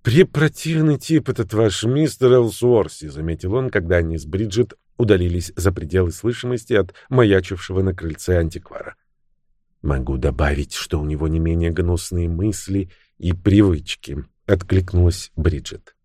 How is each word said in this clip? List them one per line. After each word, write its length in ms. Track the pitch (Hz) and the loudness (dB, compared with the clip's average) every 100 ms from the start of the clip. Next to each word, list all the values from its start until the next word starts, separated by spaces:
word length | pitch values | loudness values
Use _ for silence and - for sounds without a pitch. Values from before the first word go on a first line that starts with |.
«Препротивный 960 | - 131 190 - 156 - 156 160 156 143 | 4 4 4 2 0 0 -4 0 2 0
тип — 320 | - 160 - | 0 0 0
этот 240 | 127 95 | -4 -2
ваш 300 | 107 113 - | 2 2 2
мистер 480 | 110 139 156 - 131 | 0 0 0 2 6
Элсуорси», 760 | 127 117 92 123 117 82 - 76 | 6 4 0 2 4 2 -6 -14
заметил 460 | 71 80 82 92 | -8 -6 -4 -4
он, 160 | 117 131 | -4 -2
когда 280 | 104 85 87 | -4 2 2
они 200 | 82 82 | 2 -4
с 80 | |
Бриджит 480 | 73 95 110 104 123 - _ - | -6 -4 -2 0 -2 -4 _ -2
удалились 540 | 110 95 87 87 85 | 0 0 0 -2 -6
за 160 | - 90 | -2 -2
пределы 400 | 90 76 92 90 | -2 -4 -2 -2
слышимости 640 | 80 113 120 123 123 - | -4 -6 -6 -6 -6 -2
от 220 | 107 92 - _ | -2 -2 -10 _
маячившего 720 | 127 113 95 90 92 - 92 | 2 4 4 0 -10 -4 -2
на 100 | 95 | -2
крыльце 460 | 90 82 78 - 87 | -2 -8 -6 0 0
антиквара. 560 | 82 - - - - - _ _ _ _ _ _ _ _ | 0 -6 -14 -16 -16 -18 _ _ _ _ _ _ _ _
«Могу 340 | - 69 64 67 | -4 -2 -2 -2
добавить, 560 | 71 - 73 71 71 | -2 0 0 0 -4
что 260 | - - 78 | -8 -6 -4
у 60 | |
него 220 | 76 76 78 | -2 -2 0
не 120 | 80 | 0
менее 300 | 82 85 85 | 0 0 0
гнусные 600 | 82 87 87 - 87 85 | 0 0 -2 -2 -2 -2
мысли 600 | 82 107 101 - 98 95 _ _ _ | 0 -2 -4 -4 -4 -4 _ _ _
и 140 | 90 | -4
привычки», 920 | 87 104 98 101 78 - - - 69 - _ - | 0 4 6 6 2 -4 -12 -10 -10 -12 _ -2
откликнулась 840 | 95 - 95 90 92 90 - - | -2 2 0 2 2 2 2 -10
Бриджит. 600 | - 82 69 - - - _ | -2 -2 -2 -8 -16 -20 _